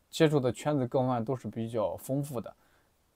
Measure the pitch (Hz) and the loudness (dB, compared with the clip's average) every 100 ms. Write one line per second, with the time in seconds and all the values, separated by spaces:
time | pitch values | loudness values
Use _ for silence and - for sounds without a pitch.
0 | _ - 160 147 127 - 151 147 123 139 | _ 4 4 6 2 -2 -2 0 2 2
1 | 127 123 110 127 110 110 113 117 95 - | 2 0 -2 -4 -4 -6 -4 -2 -2 -4
2 | - 135 143 123 95 - _ _ _ _ | -4 -4 -2 -6 -8 -14 _ _ _ _
3 | _ | _